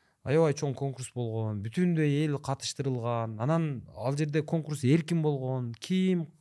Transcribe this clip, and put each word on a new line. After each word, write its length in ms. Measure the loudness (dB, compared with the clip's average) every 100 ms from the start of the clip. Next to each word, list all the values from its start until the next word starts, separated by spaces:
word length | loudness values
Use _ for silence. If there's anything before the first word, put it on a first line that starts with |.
| _ _
аябай 300 | 0 4 4
чоң 200 | 2 -2 -2
конкурс 360 | -6 -6 -10
болгон, 460 | -6 -4 -2 -2 -4
бүтүндөй 640 | -4 0 2 4 2 2 2
эл 120 | -2
катыштырылган. 1000 | -4 -4 -6 -4 -2 -2 0 -2 -2 -2
Анан 440 | 2 2 0 -4 -10 -6
ал 200 | -2 0
жерде 240 | 0 0
конкурс 400 | 0 -2 -2 0
эркин 380 | 4 4 4 0
болгон. 500 | 2 0 -2 -2 -4 -6
Ким, 480 | -2 2 2 2 -2 -10